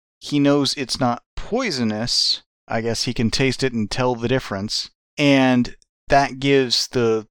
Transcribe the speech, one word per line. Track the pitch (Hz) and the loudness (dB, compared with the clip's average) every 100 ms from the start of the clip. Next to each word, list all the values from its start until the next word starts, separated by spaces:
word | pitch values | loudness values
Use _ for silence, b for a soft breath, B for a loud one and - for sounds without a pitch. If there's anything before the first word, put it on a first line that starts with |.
| _ _ | _ _
He | - 147 | -4 2
knows | 143 143 135 | 4 2 0
it's | - 127 - | -4 -6 -2
not | 123 120 _ - | -2 -2 _ -12
poisonous, | - 233 247 135 113 107 120 - - - _ _ - | -6 -4 -2 -2 -2 -2 -4 -2 -2 -4 _ _ -8
I | 117 | -4
guess | 113 113 | -2 -4
he | - | -4
can | 120 113 | -2 0
taste | - 135 - | 0 0 0
it | 131 | -2
and | 117 104 | -2 -4
tell | - 127 | -2 -2
the | 117 117 | 0 0
difference. | 131 - 98 107 - - _ _ - | -2 -2 -6 -6 -6 -8 _ _ 0
And | 143 135 131 123 120 - _ _ - | 2 4 4 4 0 -6 _ _ 2
that | 139 135 131 | 2 2 0
gives | 139 139 123 - - | 2 2 2 0 -2
the, | 127 117 110 104 | 0 2 2 -2